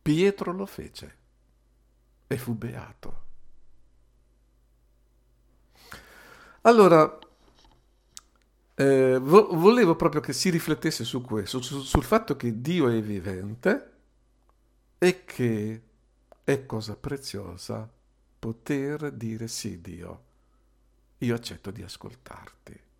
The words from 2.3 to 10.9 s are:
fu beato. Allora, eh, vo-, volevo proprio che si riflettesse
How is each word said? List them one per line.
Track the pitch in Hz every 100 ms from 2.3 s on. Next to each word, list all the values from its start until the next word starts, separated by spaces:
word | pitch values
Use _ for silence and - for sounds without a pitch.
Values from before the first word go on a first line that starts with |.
| 117
fu | 123
beato. | 110 113 - - - - - - - - - - - - _ _ _ _ _ _ _ _ _ _ _ _ _ _ _ _ _ _ _ - - - - - - - -
Allora, | 226 233 190 160 156 - - _ _ _ _ _ _ _ _ - _ _ _ _ _
eh, | - 139 135 131 127
vo-, | 135 185 214 170
volevo | 180 247 190 160
proprio | 170 151
che | -
si | 139 185
riflettesse | 165 - 151 165